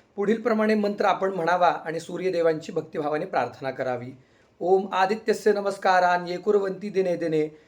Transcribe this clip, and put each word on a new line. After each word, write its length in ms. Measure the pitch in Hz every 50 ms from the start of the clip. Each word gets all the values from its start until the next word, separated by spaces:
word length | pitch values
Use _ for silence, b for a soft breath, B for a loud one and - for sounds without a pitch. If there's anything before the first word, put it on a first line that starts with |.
| B B B
पुढीलप्रमाणे 580 | 202 202 196 226 226 - 240 220 214 214 214 220
मंत्र 320 | 214 208 202 208 - 214
आपण 280 | 196 180 180 196 196 196
म्हणावा 340 | 185 165 170 175 180 175
आणि 320 | 165 151 - - 165 160 165
सूर्यदेवांची 720 | 165 - 175 170 180 185 170 170 165 165 160 156 156 -
भक्तिभावाने 540 | 175 160 156 - - 170 147 147 151 151 175
प्रार्थना 460 | 185 185 151 123 120 - - 135 135
करावी. 460 | 127 127 131 127 123 120 120 127 - - b b b b b b b -
"ओम 340 | - 175 190 190 202 202 -
आदित्यस्य 600 | 185 190 185 214 220 - - 202 214 - 214 202
नमस्कारान 760 | 202 196 202 196 - - 196 185 180 180 175 180 175 175
ये 100 | 170 175
कुर्वन्ति 520 | 175 - 214 208 202 196 190 185 185 208 208
दिने 260 | 170 190 190 180 175
दिने 440 | 160 170 165 156 156 151 156 156 B B